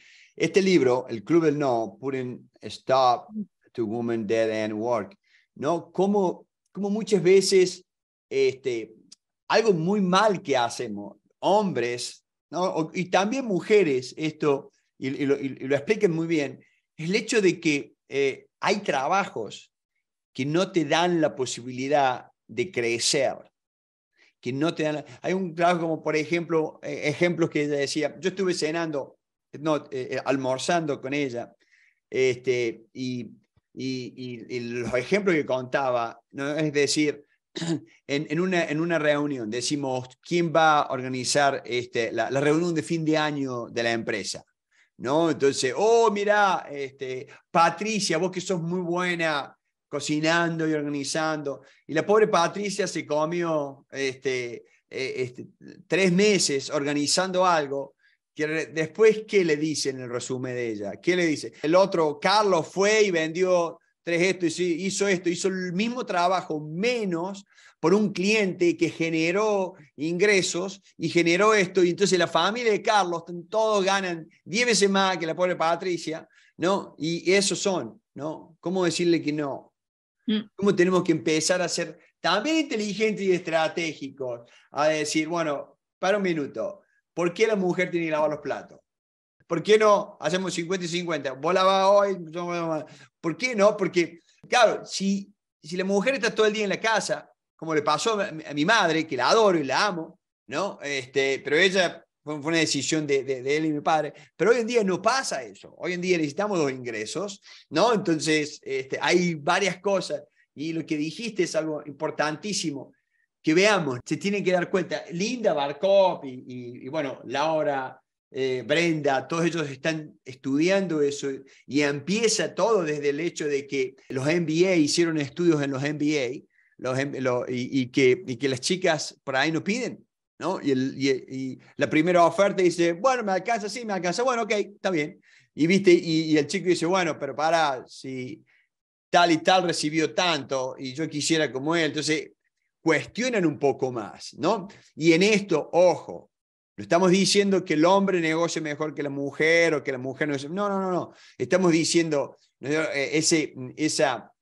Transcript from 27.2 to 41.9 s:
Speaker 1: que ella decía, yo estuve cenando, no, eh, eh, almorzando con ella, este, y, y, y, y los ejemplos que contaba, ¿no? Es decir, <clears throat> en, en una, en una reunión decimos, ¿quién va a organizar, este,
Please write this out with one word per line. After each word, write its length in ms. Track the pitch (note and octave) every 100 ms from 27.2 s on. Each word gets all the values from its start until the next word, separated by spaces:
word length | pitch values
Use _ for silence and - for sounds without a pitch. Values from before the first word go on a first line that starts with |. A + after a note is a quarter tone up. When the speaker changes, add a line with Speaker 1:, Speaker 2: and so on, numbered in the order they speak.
| F3 D#3 E3
Speaker 1:
que 140 | D3+
ella 140 | D3 C#3+
decía, 420 | C#3 D#3 D3+ E3
yo 100 | F3+
estuve 240 | F#3 F#3
cenando, 640 | F3+ D3+ E3 E3 D3 A#2+ - _ _ _ C3
no, 180 | D#3 D3
eh, 320 | D3 C3 -
eh, 80 | C3
almorzando 800 | - C3+ C3 C3 - F3 D#3 C3
con 140 | C3 C#3+
ella, 360 | C#3 A#2+ - _ _ _ _ _ _
este, 800 | B2 C3 B2 C3 B2 A#2 G#2+ _
y, 380 | B2 B2+ B2 G#2 - _ _ _
y, 400 | - C3 C3 B2 -
y, 400 | B2+ A#2+ - B2
y 20 |
los 340 | A#2+ A#2+ A#2+
ejemplos 420 | B2 A#2+ G3 G3+ D#3+
que 100 | C3
contaba, 760 | B2+ B2+ D3 C3+ B2 A#2 - _
¿no? 220 | - C#3 D3+
Es 160 | D#3
decir, 540 | C#3+ C#3 D#3 D3 C#3 - _ _ -
<clears throat> 500 | E3 D#3 - _ -
en, 200 | C#3+ D#3
en 100 | D3+
una, 260 | F#3 F3 D#3
en 140 | D3+
una 200 | E3+ E3
reunión 500 | D3+ D3 D3 C3+ G#2+
decimos, 580 | B2 B2 D3+ C3+ B2+ B2+ _
¿quién 320 | - F3 E3+ E3
va 260 | D#3 D3+
a 100 | -
organizar, 720 | C3 B2+ B2+ A#2 D3 C#3 C3+ A2
este, 460 | A#2+ A#2+